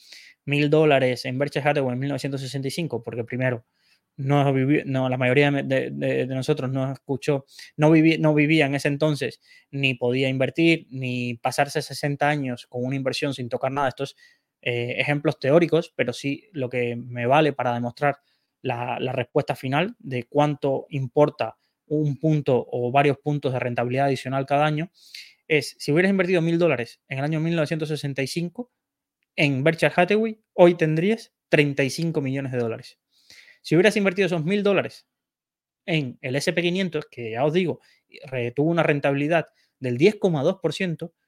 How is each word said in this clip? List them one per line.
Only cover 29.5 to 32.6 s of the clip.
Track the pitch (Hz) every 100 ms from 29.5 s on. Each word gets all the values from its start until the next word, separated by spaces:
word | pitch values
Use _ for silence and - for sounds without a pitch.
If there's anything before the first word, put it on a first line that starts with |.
| 135
Berkshire | 147 165 151
Hathaway, | - 180 208 226 220 _
hoy | - 175
tendrías | 175 160 156 185 220 - _ -
treinta | 156 147 139
y | 135
cinco | 131 165 160
millones | 135 135 139
de |
dólares. | 127